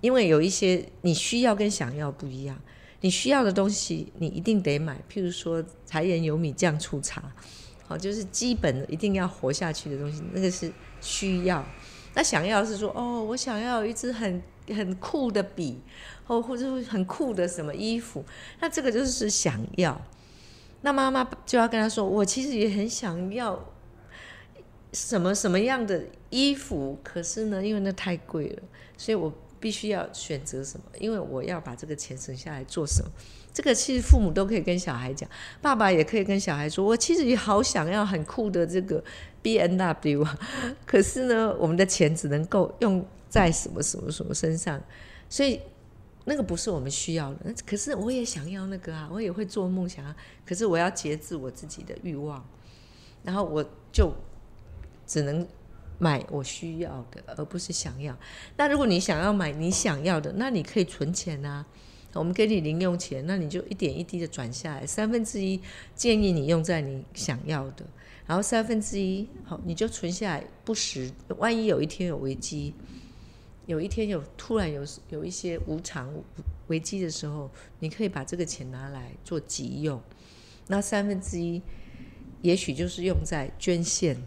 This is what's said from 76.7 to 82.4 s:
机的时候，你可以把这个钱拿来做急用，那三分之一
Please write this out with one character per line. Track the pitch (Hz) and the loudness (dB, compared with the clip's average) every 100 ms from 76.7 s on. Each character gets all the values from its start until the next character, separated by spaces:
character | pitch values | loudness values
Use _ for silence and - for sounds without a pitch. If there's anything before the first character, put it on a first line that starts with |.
| 160 | -2
机 | 160 196 | -2 -4
的 | 175 | -4
时 | 156 151 | -4 -6
候， | 147 139 - - - | -6 -8 -14 -20 -8
你 | 160 | -8
可 | - | -2
以 | 214 | -4
把 | 170 | -2
这 | 135 175 | -6 -4
个 | |
钱 | 160 - 131 | -4 -4 -10
拿 | 127 135 | -10 -10
来 | 139 123 - | -10 -12 -14
做 | - 165 | -6 -6
急 | - - - 131 | -4 -6 -6 -2
用， | 151 131 - - - - - - - | -2 -4 -10 -20 -20 -20 -20 -20 -2
那 | 196 | 0
三 | 202 208 202 | 2 0 0
分 | 190 | -2
之 | 185 175 | -2 -2
一 | 170 170 - - - - - - - - | -2 -2 -6 -12 -12 -16 -16 -16 -18 0